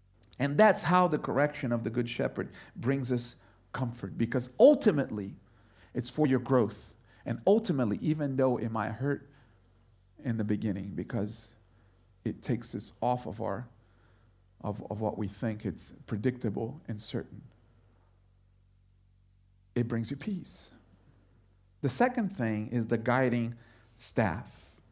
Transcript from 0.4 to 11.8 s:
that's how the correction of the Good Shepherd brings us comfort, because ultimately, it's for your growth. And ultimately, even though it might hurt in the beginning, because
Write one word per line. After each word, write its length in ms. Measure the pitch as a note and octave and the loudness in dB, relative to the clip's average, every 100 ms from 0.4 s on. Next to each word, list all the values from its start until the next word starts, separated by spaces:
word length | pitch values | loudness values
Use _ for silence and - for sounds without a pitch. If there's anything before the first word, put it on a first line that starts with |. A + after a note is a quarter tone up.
| C#3+ D3 | 0 6
that's 260 | G#3+ F3+ | 6 6
how 240 | D3 F3+ F3+ | 4 6 6
the 100 | D3+ | 2
correction 540 | - A#2 D3 - B2 | 0 2 2 0 -2
of 140 | A#2 A#2 | 0 0
the 40 | |
Good 200 | A#2 A#2+ | -2 -2
Shepherd 400 | - B2+ - - - - - | 0 -2 -2 -6 -8 -18 -6
brings 340 | A#2+ C#3 B2 | -2 0 0
us 280 | B2 - - - _ _ | -2 -2 -10 -20 _ _
comfort, 460 | - B2 - G2 F#2+ | -4 -4 -4 -6 -2
because 320 | A#2 C3 B2+ - | 0 0 -2 6
ultimately, 760 | C4+ C4 A3+ D3+ - G#3+ G2 - - - - _ - | 8 8 4 2 0 -4 -6 -10 -20 -20 -20 _ -10
it's 160 | - A2+ | -6 -4
for 180 | - D3+ | 2 2
your 120 | B2+ | 2
growth. 540 | A#2 C3 G#2 - - - - - - | 4 4 4 -2 -16 -20 -20 -12 -6
And 140 | A#2 - | 0 4
ultimately, 520 | A3 A3+ C#3 A2+ G2+ | 4 4 0 0 0
even 340 | C3+ D#3 C#3+ C3 | 0 0 0 2
though 220 | C3 C3 | 2 2
it 120 | A#2 | -2
might 220 | A2 G#2 | -2 -2
hurt 360 | A2 C#3 C#3 - - - - _ _ _ _ _ - B2+ | -2 -2 -2 -6 -20 -20 -20 _ _ _ _ _ -10 -4
in 100 | A2+ | -2
the 80 | |
beginning, 480 | G#2 G#2 A2 G2 F#2+ | 0 0 -2 -4 -6
because 560 | D#2+ - A#2 G#2 - - - _ _ | -8 -6 -4 -4 -8 -16 -20 _ _